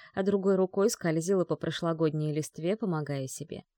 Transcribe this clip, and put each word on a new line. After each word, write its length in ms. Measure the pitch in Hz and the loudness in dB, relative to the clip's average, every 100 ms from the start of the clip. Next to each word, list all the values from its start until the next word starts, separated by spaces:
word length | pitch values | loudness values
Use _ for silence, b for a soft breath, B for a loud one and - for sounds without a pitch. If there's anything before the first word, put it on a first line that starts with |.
| B | B
а 100 | 196 | -2
другой 320 | 196 202 190 185 | 0 2 4 4
рукой 340 | 185 196 214 | 2 2 2
скользила 540 | - 170 160 170 190 | 2 0 0 2 2
по 120 | 170 151 | 2 -2
прошлогодней 800 | 165 - 170 160 160 156 151 | -4 -2 -2 0 0 0 -2
листве, 420 | 151 151 - 165 220 | -2 -4 -4 -4 -2
помогая 520 | 185 160 143 139 135 | -2 -2 -2 -4 -6
себе. 360 | - - - - | -8 -12 -12 -16